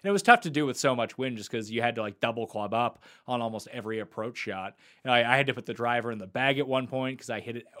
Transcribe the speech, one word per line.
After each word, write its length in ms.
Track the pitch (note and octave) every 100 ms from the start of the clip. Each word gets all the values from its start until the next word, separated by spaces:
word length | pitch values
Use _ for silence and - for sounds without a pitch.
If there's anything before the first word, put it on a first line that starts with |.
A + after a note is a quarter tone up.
And 80 | G3
it 40 |
was 100 | G3+
tough 200 | G#3+ A#3
to 80 | E3+
do 140 | D3
with 120 | C#3+ A#2+
so 180 | C#3+
much 240 | B2 A2+ -
wind 180 | C3 A#2
just 140 | G2+
'cause 180 | A#2 G#2
you 140 | A2+
had 140 | A#2+ A2+
to, 40 |
like, 200 | G#2+ G2
double 260 | A#2 A2+ A2
club 260 | G#2+ G#2
up 300 | A2+ A#2+ - - - -
on 160 | B2
almost 240 | A#2 A2 -
every 260 | B2 G#2+ A2
approach 400 | G2+ - A2 A#2+
shot. 380 | - F#2+ F#2+ - _ _
And 100 | C3
I, 200 | A#2+ A#2
I 40 | C3
had 120 | C3+
to 60 |
put 120 | B2+ -
the 80 |
driver 380 | A2 A#2+ A#2+ A#2
in 60 | A2
the 100 | F#2+
bag 320 | B2 C3 C#3
at 80 | C3+
one 180 | C3 B2+
point 320 | C3 C3 C3
'cause 100 | -
I 120 | A2
hit 160 | A2+ A#2
it 100 | - -